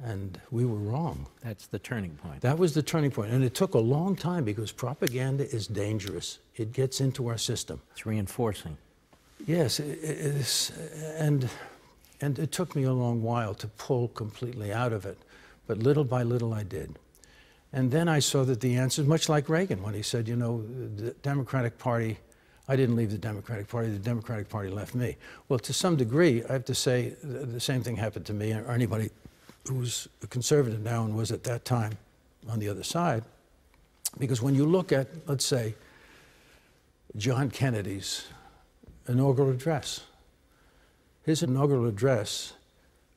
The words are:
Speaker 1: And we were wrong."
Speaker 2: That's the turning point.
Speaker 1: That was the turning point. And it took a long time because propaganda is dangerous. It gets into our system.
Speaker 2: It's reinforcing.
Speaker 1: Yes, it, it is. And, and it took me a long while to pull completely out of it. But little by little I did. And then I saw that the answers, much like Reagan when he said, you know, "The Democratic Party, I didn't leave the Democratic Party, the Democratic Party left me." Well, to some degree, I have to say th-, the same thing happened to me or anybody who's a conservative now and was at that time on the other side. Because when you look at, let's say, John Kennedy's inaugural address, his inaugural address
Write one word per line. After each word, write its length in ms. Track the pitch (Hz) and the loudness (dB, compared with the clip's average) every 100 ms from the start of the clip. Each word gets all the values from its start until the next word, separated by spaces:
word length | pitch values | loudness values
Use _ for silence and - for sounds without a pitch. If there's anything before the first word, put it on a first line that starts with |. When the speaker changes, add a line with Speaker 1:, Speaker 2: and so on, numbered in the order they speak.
Speaker 1:
And 380 | 120 98 98 87 - | -8 -6 -8 -10 -6
we 140 | 117 | -2
were 180 | 123 107 104 | 0 0 -2
wrong." 360 | 131 165 69 69 - | -2 -2 -4 -10 -12
Speaker 2:
That's 240 | 120 107 - | -12 -12 -8
the 100 | 101 | -10
turning 380 | - 117 92 76 | -4 -4 -4 -8
point. 240 | 85 69 | -12 0
Speaker 1:
That 180 | 123 156 | 2 4
was 160 | 180 | 4
the 80 | 151 | 4
turning 300 | 143 165 143 | 2 2 2
point. 180 | 123 107 | 0 0
And 140 | 127 | 2
it 100 | 127 | 2
took 200 | - 190 | 2 4
a 100 | 131 113 147 | 4 4 2
long 200 | 185 185 | 2 0
time 260 | 160 175 | 0 0
because 300 | 110 104 107 | 0 -2 -6
propaganda 760 | - 123 143 - 123 131 135 139 | -6 -6 -2 -2 0 -2 -2 -2
is 200 | 113 98 | -4 -4
dangerous. 720 | 101 104 110 98 85 - - _ - | -4 -2 -2 -4 -6 -8 -12 _ -8
It 160 | 110 | -4
gets 280 | 123 131 - | -2 -2 0
into 280 | 135 131 120 | 0 0 -4
our 100 | 113 | -2
system. 420 | - 110 - 73 - | -2 -2 -6 -10 -14
Speaker 2:
It's 120 | - | -10
reinforcing. 720 | 110 107 98 - 113 101 80 73 _ _ _ - _ - - | -2 -2 -2 0 0 -2 -10 -14 _ _ _ -20 _ -10 0
Speaker 1:
Yes, 320 | 170 139 - | 2 2 0
it, 200 | 147 - | -4 -6
it 160 | 156 160 | -6 -2
is. 540 | 147 143 123 - - - 160 151 156 156 | -2 0 0 0 -2 -6 -10 -8 -8 0
And, 320 | 151 143 123 - - - - _ - - | 4 4 2 -6 -14 -20 -20 _ -20 -6
and 180 | 143 131 | -4 -2
it 100 | 151 | -2
took 240 | - 175 | -2 -2
me 80 | 147 | 0
a 100 | 131 | 2
long 300 | 127 120 117 | 2 2 0
while 320 | 113 120 110 | 0 0 0
to 140 | 98 107 | -4 -10
pull 400 | - - 127 120 | -10 -2 0 0
completely 640 | - 104 - 120 110 101 | -4 -8 -6 -8 -6 -4
out 200 | 107 123 | 0 0
of 140 | 110 95 | -2 -6
it. 100 | 92 - - - - - | -12 -18 -20 -20 -16 -6
But 100 | 104 | 2
little 240 | 127 147 | 4 4
by 220 | 131 127 | 2 0
little 280 | 117 120 117 | 2 0 0
I 120 | 107 | -2
did. 340 | 98 78 71 - - - - - - _ _ | -4 -8 -10 -14 -20 -20 -20 -20 -20 _ _
And 160 | 131 127 | -2 2
then 180 | 151 170 | 2 4
I 100 | 151 | 4
saw 240 | - 139 | 4 4
that 160 | 131 117 | 4 2
the 140 | 127 | 2
answers, 320 | 123 131 - 139 | 4 2 2 4
much 220 | 160 - | 4 4
like 200 | 147 135 | 2 4
Reagan 320 | 160 190 98 | 2 2 -2
when 140 | 104 | -2
he 80 | 110 | -4
said, 240 | 104 120 113 | -2 -2 0
you 80 | |
know, 300 | 120 117 117 110 127 113 104 | 0 0 -2 -4 -8 -8 -6
"The 160 | 117 - | -6 -4
Democratic 560 | 143 139 123 135 117 - | -2 -2 0 0 -2 -2
Party, 400 | 127 117 110 104 - _ _ _ - | 0 0 0 -4 -12 _ _ _ 0
I 80 | |
didn't 220 | 131 127 117 | 4 4 4
leave 160 | 110 | 2
the 60 | 104 110 | 0 -4
Democratic 380 | 101 - 110 104 | -6 -6 -8 -4
Party, 220 | 120 113 | -2 -2
the 80 | 101 107 | -2 -2
Democratic 360 | 117 104 110 98 | -2 -4 -6 -4
Party 220 | 110 98 | -6 -4
left 240 | 98 95 | -6 -4
me." 220 | 123 117 71 - - - | -2 -2 -4 -14 -20 -2
Well, 120 | 131 | -2
to 120 | - | 0
some 220 | 135 185 156 | 0 2 2
degree, 460 | 113 143 175 117 - | 4 6 6 4 0
I 40 | |
have 120 | 131 | -4
to 100 | 123 | -2
say 400 | - 139 123 117 - | 0 2 2 0 -6
th-, 260 | 147 120 120 | -10 -8 -6
the 120 | 120 | -4
same 220 | - 127 | -2 -2
thing 140 | 113 110 | -2 -2
happened 300 | 110 104 85 | -4 -4 -6
to 80 | |
me 180 | 104 107 | -2 -2
or 180 | 110 117 | -2 0
anybody 380 | 120 117 110 107 - - - - - - | 0 2 0 -2 -6 -20 -20 -20 -14 -4
who's 400 | 131 123 - - _ | -2 -2 -6 -10 _
a 40 | 107 | -6
conservative 560 | 123 - 147 123 107 | -4 4 4 4 -2
now 220 | 107 117 | -2 -2
and 100 | 113 | 0
was 160 | 107 107 | 0 -2
at 140 | 110 | -4
that 200 | 127 120 | -4 -6
time 320 | - 123 107 107 - _ _ _ 113 | 0 0 0 -6 -14 _ _ _ -8
on 100 | 110 | -4
the 100 | 104 | -4
other 140 | 95 | -4
side. 400 | - 165 175 113 113 _ _ _ _ _ _ _ - - | -4 0 2 0 -4 _ _ _ _ _ _ _ -10 -4
Because 240 | 139 123 | -2 0
when 120 | 135 139 | 4 4
you 100 | 151 | 6
look 240 | 185 - | 4 4
at, 160 | 135 131 165 151 | 2 2 -8 -4
let's 160 | 139 | -2
say, 300 | - 131 110 104 - - - - - - - - _ _ _ _ - 107 | 2 0 0 -6 -16 -20 -20 -20 -20 -20 -20 -20 _ _ _ _ -14 -4
John 340 | 113 123 139 | 0 0 0
Kennedy's 720 | - 135 110 98 98 - - - - - - _ _ - - - | 2 0 2 -4 -6 -6 -8 -10 -18 -20 -20 _ _ -20 -14 0
inaugural 440 | 123 139 127 135 | 4 4 6 4
address, 540 | 127 156 143 - - - - _ _ _ _ _ _ _ _ _ _ | 2 0 -2 -4 -10 -12 -20 _ _ _ _ _ _ _ _ _ _
his 200 | - 160 | 0 2
inaugural 440 | 139 131 143 135 117 | 2 4 4 4 2
address 680 | 101 135 120 104 - - - _ _ _ _ _ | 2 2 2 0 -6 -10 -16 _ _ _ _ _